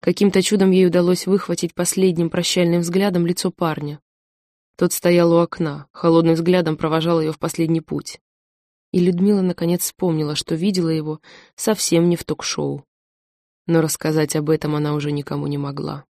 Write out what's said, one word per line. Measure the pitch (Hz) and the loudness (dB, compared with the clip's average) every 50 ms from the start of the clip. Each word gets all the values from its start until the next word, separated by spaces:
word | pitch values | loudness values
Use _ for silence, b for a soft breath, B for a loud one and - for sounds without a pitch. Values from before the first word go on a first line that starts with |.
Каким-то | - - 180 - 202 202 185 190 185 | 0 -2 0 2 2 2 2 2 0
чудом | - 214 202 190 190 | 2 2 2 4 4
ей | 185 185 185 | 4 4 4
удалось | 180 165 180 175 175 180 175 - | 4 4 2 2 2 0 0 0
выхватить | - 190 202 - - 175 - - 170 - | 0 -2 -2 0 -4 -6 -4 -4 -8 -4
последним | - 175 170 - - 190 190 175 160 170 165 | -4 -4 -4 0 2 2 2 2 2 -2 -2
прощальным | - 180 170 - - 180 180 170 170 175 170 | -2 -2 -2 -2 0 0 2 2 2 0 0
взглядом | 170 175 196 196 202 185 180 170 | 0 0 0 0 2 0 0 0
лицо | 170 175 - - 185 | 0 -2 -2 -4 -6
парня. | 175 _ 175 165 151 151 147 147 151 151 _ _ _ _ _ _ _ _ _ _ _ _ _ _ _ | -4 _ -4 -4 -4 -4 -8 -10 -10 -12 _ _ _ _ _ _ _ _ _ _ _ _ _ _ _
Тот | - 175 175 - | -2 -2 0 0
стоял | - - 175 175 175 170 170 165 | 0 2 4 4 4 4 4 4
у | 170 | 4
окна, | 170 170 - - 170 156 143 147 143 _ | 2 0 -2 -6 -6 -6 -6 -10 -14 _
холодным | _ - - 170 165 165 165 165 165 | _ -2 2 4 4 6 6 4 2
взглядом | 165 165 175 180 185 170 160 156 | 2 2 2 2 2 2 0 -2
провожал | 151 - 160 156 160 160 170 170 165 | -2 -2 -2 -2 0 0 0 0 0
ее | 156 156 156 | 0 -2 -4
в | - | -6
последний | - 165 - - 165 160 165 165 | -8 -8 -4 -2 0 0 0 -2
путь. | 160 _ - 147 - - - - _ _ _ _ _ _ _ _ _ _ _ _ _ _ - | -2 _ -8 -8 -8 -10 -16 -18 _ _ _ _ _ _ _ _ _ _ _ _ _ _ 0
И | 180 | 2
Людмила | 180 180 180 175 185 202 208 196 | 2 2 2 2 2 2 4 2
наконец | 185 180 175 - 170 165 175 170 - | 2 0 -2 -2 0 0 0 0 -2
вспомнила, | - - _ - 180 165 156 156 147 151 | -6 -6 _ -2 -2 0 -2 -2 -4 -4
что | 151 - - 170 | -6 -4 -4 -4
видела | 156 175 208 196 180 170 160 | -2 0 0 0 0 0 0
его | 160 160 151 156 156 156 B B B B B B B | -2 -2 -4 -6 -10 -10 B B B B B B B
совсем | - - 113 117 - - - - 165 170 175 | -6 -2 -2 -2 -2 0 2 2 4 4 4
не | 175 | 2
в | 165 - | 0 -2
ток-шоу. | - 156 - - - - - 147 139 139 143 - _ _ _ _ _ _ _ _ _ _ _ _ _ _ _ _ | -8 -8 -6 -6 -8 -6 -4 -4 -6 -6 -8 -12 _ _ _ _ _ _ _ _ _ _ _ _ _ _ _ _
Но | - 165 165 | 2 2 2
рассказать | 160 156 - - - 160 156 160 151 147 - | 2 2 -2 -4 -4 -2 0 0 0 0 -2
об | 156 151 147 | -4 0 0
этом | 160 151 - 151 151 | 0 0 0 -2 -2
она | 151 151 147 147 | -2 -2 -2 -2
уже | 147 143 147 | -2 -4 -4
никому | 147 147 143 - 143 143 143 143 | -4 -6 -6 -6 -6 -6 -4 -4
не | 143 143 | -4 -6
могла. | 143 139 139 143 151 151 147 143 - _ | -6 -8 -8 -8 -8 -8 -8 -10 -14 _